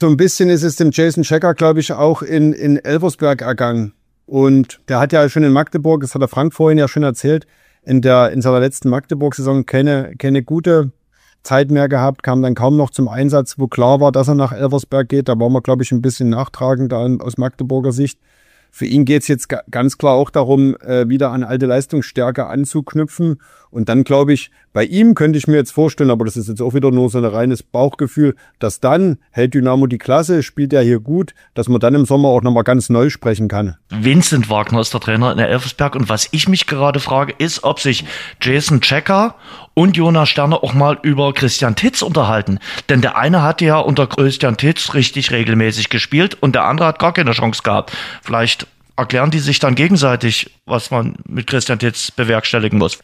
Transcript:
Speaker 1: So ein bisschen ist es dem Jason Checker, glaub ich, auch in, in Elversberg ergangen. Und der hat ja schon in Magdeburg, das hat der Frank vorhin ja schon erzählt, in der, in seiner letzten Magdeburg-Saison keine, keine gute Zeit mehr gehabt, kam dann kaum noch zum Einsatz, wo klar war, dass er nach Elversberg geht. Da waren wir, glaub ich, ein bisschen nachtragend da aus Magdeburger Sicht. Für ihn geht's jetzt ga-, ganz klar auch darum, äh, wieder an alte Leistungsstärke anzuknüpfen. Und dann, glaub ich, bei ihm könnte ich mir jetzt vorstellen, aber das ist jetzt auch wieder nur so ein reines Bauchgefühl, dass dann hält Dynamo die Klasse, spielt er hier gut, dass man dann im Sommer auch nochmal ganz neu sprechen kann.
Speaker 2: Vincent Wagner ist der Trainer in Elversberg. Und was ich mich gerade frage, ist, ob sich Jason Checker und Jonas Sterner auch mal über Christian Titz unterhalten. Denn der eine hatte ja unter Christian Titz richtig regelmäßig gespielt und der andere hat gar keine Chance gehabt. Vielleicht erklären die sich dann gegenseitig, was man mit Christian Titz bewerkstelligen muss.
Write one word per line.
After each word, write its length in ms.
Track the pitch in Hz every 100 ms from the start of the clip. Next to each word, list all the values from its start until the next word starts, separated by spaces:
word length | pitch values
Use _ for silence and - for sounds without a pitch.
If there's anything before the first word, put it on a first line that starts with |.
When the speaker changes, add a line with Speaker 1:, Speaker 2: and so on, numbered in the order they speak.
Speaker 1:
So 60 | 165
ein 100 | 143
bisschen 320 | 185 - 180
ist 140 | 175
es 140 | 165 139
dem 140 | 160
Jason 320 | 139 165 160
Checker, 300 | 151 160 175
glaub 240 | 160 160 160
ich, 140 | 151
auch 280 | 123 151 156
in, 320 | - 160 151
in 300 | - 147 143
Elversberg 580 | - 156 175 - 151 135
ergangen. 520 | 123 117 120 117 107 _ _ _ _
Und 540 | 135 135 135 131 - -
der 120 | 127
hat 140 | 135
ja 140 | 160 147
schon 140 | 156
in 80 | 151
Magdeburg, 500 | 139 156 170 151 160
das 140 | 135 139
hat 60 |
der 80 | 135
Frank 240 | - 156
vorhin 240 | - 156 156
ja 100 | 139
schon 160 | -
erzählt, 420 | 143 120 139 156 - _ _ _ -
in 160 | 131
der, 300 | 127 127 120
in 100 | 113
seiner 200 | 123 127
letzten 280 | 131 - 139
Magdeburg-Saison 760 | 127 - 147 147 131 135 135 127
keine, 500 | 131 143 143 127 -
keine 240 | 139 139
gute 500 | 123 156 170 165 139 - _ _ _ _
Zeit 260 | - 131 143
mehr 200 | 147 143
gehabt, 340 | 135 135 139
kam 180 | - 127
dann 140 | 131 120
kaum 220 | 123 151
noch 120 | 139
zum 200 | - 127
Einsatz, 460 | 117 139 143 131 -
wo 100 | 131
klar 320 | - 123 139
war, 120 | 143
dass 180 | 135 131
er 60 | 147
nach 180 | 135
Elversberg 560 | 113 139 139 - 139 127
geht. 180 | 139 135
Da 100 | 113
waren 140 | 120
wir, 100 | 127
glaub 200 | 120 127
ich, 100 | 127
ein 100 | 123
bisschen 280 | 127 120 123
nachtragend 640 | 113 135 - 131 131 131
da 120 | 120 123 127
aus 180 | - 120
Magdeburger 540 | 127 - 127 131 135
Sicht. 280 | 120 139 - _ _ _ _ _
Für 140 | - -
ihn 200 | 135 131
geht's 220 | 147 -
jetzt 220 | 135 -
ga-, 140 | 123 -
ganz 280 | 123 127 -
klar 160 | 147
auch 160 | 131 139
darum, 460 | 156 127 139 135 -
äh, 300 | - 127 117
wieder 220 | 135 139
an 120 | 131
alte 220 | 120 127 131
Leistungsstärke 840 | 123 135 156 - - 123 127 123
anzuknüpfen. 920 | 123 143 156 139 156 156 - 170 147 _ _ _
Und 200 | 117 110
dann, 140 | 120
glaub 260 | 131 139 143
ich, 220 | 143 - _ _
bei 120 | -
ihm 320 | 113 180 226 220
könnte 220 | 156 151
ich 100 | 135
mir 80 | 151
jetzt 160 | 127
vorstellen, 400 | - 156 - 139
aber 140 | 117 113
das 120 | 120
ist 100 | 107
jetzt 140 | 107
auch 140 | 123 135
wieder 160 | 135
nur 180 | 127 123
so 80 | 120
ein 80 | 117
reines 380 | 107 123 123
Bauchgefühl, 720 | - 120 139 - 139 - 147 - _ _
dass 200 | 110 -
dann 380 | 127 160 190 143 _
hält 240 | - 127 135
Dynamo 320 | 127 131 135
die 100 | 120
Klasse, 460 | - 135 165 175
spielt 300 | 131 - 143
er 100 | 143
hier 160 | 120 120
gut, 340 | 110 165 190 - _ -
dass 140 | 113
man 100 | 123
dann 160 | 117 143
im 100 | 135
Sommer 240 | 139 139
auch 140 | 123
nochmal 200 | 120 117
ganz 260 | 113 127 -
neu 200 | 117 139
sprechen 380 | - 117 104 107
kann. 280 | 101 101 85 _
Speaker 2:
Vincent 580 | 107 110 151 170 147 110
Wagner 320 | 107 107 117
ist 120 | 113
der 80 | 120
Trainer 300 | - 110 123
in 80 | -
Elversberg. 560 | 113 123 127 - 143 139
Und 120 | 113
was 200 | 107 -
ich 160 | 156 190
mich 200 | 185 -
gerade 320 | 147 143 143
frage, 340 | - 135 143 -
ist, 280 | 160 -
ob 160 | - 143
sich 260 | 139 123 147 - - -
Jason 400 | 127 139 143 143
Checker 560 | - 139 - 196 226 - - - -
und 240 | - 180 170
Jonas 320 | 165 165 147
Sterner 340 | - 143 160
auch 120 | 131 127
mal 240 | 143 143
über 320 | 156 139 143
Christian 420 | 135 135 - 127 107
Titz 280 | 185 -
unterhalten. 560 | - 156 110 110 101 98 - - -
Denn 120 | 135
der 160 | 123 -
eine 240 | 131 180
hatte 240 | 147 160 165
ja 140 | 156
unter 260 | - 143 135
Christian 520 | - 139 135 135 113
Titz 360 | 143 160 -
richtig 380 | 147 127 - 127
regelmäßig 580 | 123 110 113 110 110 104
gespielt 480 | 117 - 143 196 -
und 140 | 143
der 120 | 127 80
andere 240 | 143 165
hat 100 | 156
gar 140 | 170
keine 180 | 170 160
Chance 320 | 117 113 107
gehabt. 280 | - 101 - - - -
Vielleicht 460 | - 117 117 - - _ _ -
erklären 360 | 127 127 143
die 80 | 156
sich 200 | 143 139
dann 160 | 139 123
gegenseitig, 760 | 160 190 139 123 117 110 - _ -
was 260 | 120 -
man 240 | 123 117 - -
mit 200 | - 117
Christian 320 | 131 - 117
Titz 320 | 120 - -
bewerkstelligen 680 | - 117 110 - 120 107 107
muss. 200 | 85 -